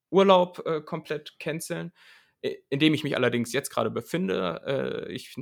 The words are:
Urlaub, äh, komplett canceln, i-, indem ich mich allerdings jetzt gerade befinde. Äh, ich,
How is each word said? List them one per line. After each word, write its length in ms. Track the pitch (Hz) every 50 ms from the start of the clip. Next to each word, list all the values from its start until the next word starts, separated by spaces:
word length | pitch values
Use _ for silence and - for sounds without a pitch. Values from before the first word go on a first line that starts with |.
| _ _
Urlaub, 520 | 160 190 196 196 190 180 180 180 - - -
äh, 140 | - 165 156
komplett 580 | 151 - 170 160 160 - 156 151 151 - - _
canceln, 540 | - 165 147 160 - - 170 165 170 170 - _ - - - - _ _ _ _ -
i-, 120 | - - - _ _
indem 240 | 147 143 156 156 151
ich 80 | - -
mich 100 | 139 -
allerdings 360 | - 123 120 120 120 117 - -
jetzt 160 | 139 139 -
gerade 200 | - 120 113 110
befinde. 1160 | 113 117 - - - 165 190 190 - - - - - - - - 139 131 131 - - - - -
Äh, 40 | 90
ich, 220 | - - - - -